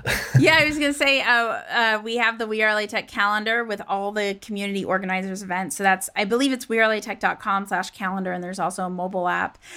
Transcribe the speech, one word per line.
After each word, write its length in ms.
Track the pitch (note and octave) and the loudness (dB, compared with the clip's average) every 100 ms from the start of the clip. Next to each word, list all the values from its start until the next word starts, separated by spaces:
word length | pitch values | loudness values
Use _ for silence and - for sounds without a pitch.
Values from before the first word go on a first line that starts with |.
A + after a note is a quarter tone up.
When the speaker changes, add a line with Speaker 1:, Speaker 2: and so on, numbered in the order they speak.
Speaker 1:
<laughs> 340 | - - - C3+ | -4 -2 2 4
Speaker 2:
Yeah, 200 | D4 D#4+ | 6 6
I 60 | D4+ | 4
was 120 | D4+ | 2
gonna 140 | C#4+ | 0
say, 300 | C#4+ C#4 C4+ | 2 2 2
uh, 40 | A3+ | 4
uh, 760 | A#3+ A#3 A2 - G3 A3+ G#3+ | 2 2 -2 -4 0 2 0
we 140 | G#3+ A3+ | -2 0
have 200 | A3+ A3+ | 0 0
the 80 | A3+ | -2
We 160 | G#3+ | 0
Are 60 | A3 | 2
L 100 | G#3+ | 2
A 80 | G#3+ | 0
Tech 220 | A3 - | -4 -6
calendar 560 | - G3+ G#3 G#3+ A#3 | 0 0 2 0 0
with 180 | A#3 G3+ G3 | 0 -4 -4
all 240 | G3 G3+ | -2 -2
the 260 | G#3+ G3+ G3 | -2 -2 -4
community 440 | - G#3 G3+ G3 | -8 -6 -4 -2
organizers 580 | F#3+ F#3+ G3 F#3+ F#3+ F#3+ | 0 -2 0 -4 -4 -8
events. 340 | G3+ F3+ F#3+ - | -4 -4 -4 0
So 60 | |
that's, 260 | G3 F#3 - | 2 2 0
I 100 | - | -4
believe 280 | G3+ A#3 C#4 | 0 2 2
it's 160 | B3+ - | 0 0
we 100 | A3+ | 2
are 40 | |
L 100 | A3 | 4
A 80 | G#3+ | 2
tech 180 | G#3 G3+ | -4 -2
dot 220 | F#3+ F3 | -2 -2
com 260 | G#3+ G3 G3 | 0 0 0
slash 240 | F3+ F#3 | -4 -4
calendar, 420 | - F#3+ F#3+ F#3 | -6 -6 -4 -4
and 120 | F3+ | -4
there's 160 | F3 F#3+ | -6 -4
also 240 | E3+ F#3 | -4 -2
a 60 | F#3 | -4
mobile 360 | F3+ F3+ F#3+ F3+ | -4 -4 -2 0
app 320 | F3 F#3+ - - | 0 -2 -6 -20